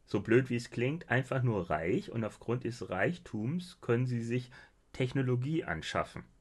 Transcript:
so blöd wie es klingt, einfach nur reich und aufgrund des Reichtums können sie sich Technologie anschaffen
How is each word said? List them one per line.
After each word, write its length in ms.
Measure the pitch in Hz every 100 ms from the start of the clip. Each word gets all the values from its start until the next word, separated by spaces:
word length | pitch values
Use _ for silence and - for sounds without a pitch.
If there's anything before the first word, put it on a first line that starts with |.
| -
so 140 | 104
blöd 300 | 101 120 127
wie 60 | 120
es 140 | -
klingt, 400 | 117 127 165 -
einfach 320 | 120 131 135
nur 280 | 123 104 87
reich 400 | 78 82 147 -
und 120 | 117
aufgrund 400 | 107 - - 123
des 240 | 117 117 -
Reichtums 880 | 92 123 175 - 110 113 175 180 -
können 260 | - 120 127
sie 160 | 120
sich 280 | 117 123 123 - - _ _
Technologie 720 | - 127 139 127 123 135 160
anschaffen 600 | - 80 - 87 - 180 - _